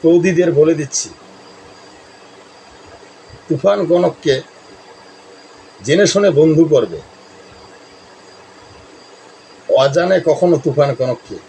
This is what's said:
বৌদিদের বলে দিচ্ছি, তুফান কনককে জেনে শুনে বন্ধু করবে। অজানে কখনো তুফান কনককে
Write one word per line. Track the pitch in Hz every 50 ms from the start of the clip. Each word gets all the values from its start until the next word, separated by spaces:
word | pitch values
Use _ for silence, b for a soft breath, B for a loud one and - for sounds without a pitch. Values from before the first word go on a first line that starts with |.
| -
বৌদিদের | 160 175 175 170 190 175 165 175 165
বলে | 147 143 156 160 165
দিচ্ছি, | 151 147 135 - - - - - - - - - - - - - - - - - - - - - - - - - - - - - - - - - - - - - - - - - - - - - - - - - - - -
তুফান | 160 139 - 196 202 202 180
কনককে | 156 175 175 180 165 156 - - 151 135 131 123 - - - - - - - - - - - - - - - - - - - - - - - - - - - 92
জেনে | 123 151 190 208
শুনে | - - 196 202 196
বন্ধু | 139 143 156 160 156 160 165
করবে। | 147 147 131 110 - 82 - - - - - - - - - - - - - - - - - - - - - - - - - - - - - - - - - - - - - - - - - - - - - - - - - - - - - - -
অজানে | - 127 135 139 139 170 175 180 190 175 -
কখনো | 170 147 - 180 175 170
তুফান | 135 - 160 131 147 143 139 131
কনককে | 131 127 127 123 - - - 101 82 -